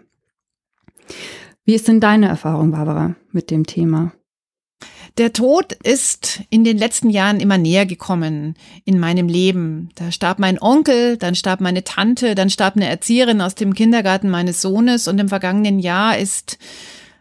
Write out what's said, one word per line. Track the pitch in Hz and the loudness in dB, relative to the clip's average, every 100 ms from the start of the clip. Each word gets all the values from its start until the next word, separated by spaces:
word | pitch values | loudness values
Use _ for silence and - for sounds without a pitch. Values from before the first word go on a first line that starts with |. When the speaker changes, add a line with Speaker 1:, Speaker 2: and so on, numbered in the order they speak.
| _ _ _ _ _ _ _ _ _ _ - - - - - _ - | _ _ _ _ _ _ _ _ _ _ -20 -18 -18 -20 -20 _ 0
Speaker 1:
Wie | 220 | 0
ist | 226 | 4
denn | 226 | 4
deine | 214 214 196 | 4 4 2
Erfahrung, | 156 156 151 160 | 0 -2 0 0
Barbara, | 156 151 156 160 170 _ | 0 -2 -2 -4 -6 _
mit | 175 - | -8 -4
dem | 156 160 | -4 -2
Thema? | - 165 160 170 - _ _ _ _ _ _ - - - - | -2 0 0 -4 -8 _ _ _ _ _ _ -20 -20 -8 -2
Speaker 2:
Der | 233 | 0
Tod | 226 254 330 - - | 2 2 2 0 -4
ist | - 269 - - - - - | 0 0 -2 -4 -8 -10 0
in | 220 | 2
den | 226 214 | 4 2
letzten | 233 - 226 | -2 -2 0
Jahren | 202 196 208 | 0 0 0
immer | 196 190 | 2 2
näher | 160 185 196 | 2 2 0
gekommen | 180 - 175 156 151 151 160 - - - | -4 -4 -4 -2 -4 -8 -10 -18 -8 0
in | 185 | 0
meinem | 170 180 175 | 2 0 0
Leben. | 175 185 185 165 156 170 - | 2 0 0 -4 -8 -12 -12
Da | 170 | -10
starb | - 180 185 | -4 -4 0
mein | 190 185 | 0 0
Onkel, | 214 294 302 240 240 233 | 2 2 4 2 0 -2
dann | 180 | -4
starb | 180 196 185 | -2 -2 -2
meine | 180 180 | -2 -4
Tante, | - - 214 247 240 196 | -4 -2 0 0 0 0
dann | 190 | 0
starb | - 196 208 | 0 0 0
eine | 185 | -2
Erzieherin | 170 - 233 240 214 | -2 0 2 2 2
aus | 185 - | 0 -2
dem | 202 | -2
Kindergarten | 190 220 233 196 190 196 | 2 2 2 2 0 0
meines | 175 180 170 | 0 -2 -2
Sohnes | 190 202 240 240 170 | -2 2 2 0 0
und | 196 | 0
im | 196 | 0
vergangenen | 196 185 196 208 196 | -2 -2 0 2 0
Jahr | 175 180 214 - | 0 0 0 0
ist | 196 - - - - - - - - _ | -2 -6 -10 -16 -16 -20 -20 -20 -20 _